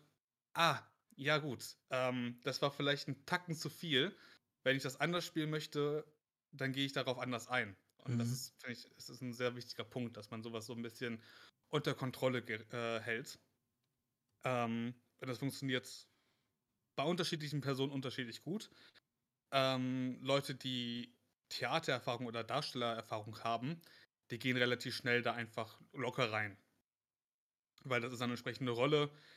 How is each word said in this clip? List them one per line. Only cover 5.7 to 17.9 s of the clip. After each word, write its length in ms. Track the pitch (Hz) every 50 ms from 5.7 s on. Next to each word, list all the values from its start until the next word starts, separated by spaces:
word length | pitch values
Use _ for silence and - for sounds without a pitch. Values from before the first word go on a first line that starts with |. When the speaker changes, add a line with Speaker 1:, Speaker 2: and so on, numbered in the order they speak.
| - 147 143 147 147 151 151 - _ _ _ _ _ _ _ _
Speaker 1:
dann 220 | - 139 135 131 131
gehe 120 | 135 139
ich 60 | 135 135
darauf 260 | 143 127 131 123 123
anders 280 | 127 127 123 113 -
ein.“ 300 | - 123 127 117 92 92 - _ _ _ -
Und 200 | - 131 123 117
das 120 | 117 117
Speaker 2:
Mhm. 20 | 127
Speaker 1:
ist, 200 | 131 - - - -
finde 120 | - 127 120 120
ich, 120 | - - -
es 100 | - - -
ist 120 | 131 113
ein 120 | 131 123 117
sehr 220 | 113 123 120 120
wichtiger 300 | 123 113 - - - 113
Punkt, 320 | - - 131 123 113 110
dass 120 | 104 101 -
man 120 | 117 110 110
sowas 220 | 117 113 113 110
so 80 | - 123
ein 80 | 117
bisschen 420 | 117 117 113 - 131 120 117 110 - - - - - - - _ _ _
unter 240 | - 147 - 151 131
Kontrolle 480 | - 139 127 123 - - 131 127 123 110
ge-, 220 | 117 110 107 107 110 -
äh, 260 | 120 117 117 117 110
hält. 400 | 107 117 113 113 147 - - - _ _ _ _ _ _ _ _ _ _ _ _ _ _ _ _ _ _ _ _ -
Ähm, 520 | 131 127 120 120 117 113 117 117 120 120 - _ _ _
und 100 | _ -
das 120 | 123 123 107
funktioniert 680 | 139 135 - - 139 135 127 127 127 - - - - - _ _ _ _ _ _ _ _ _ _ _ _ _ _ _ _ _
bei 80 | - 139
unterschiedlichen 560 | 160 180 165 185 - 175 156 151 147 139 147
Personen 300 | 127 135 139 127 135 139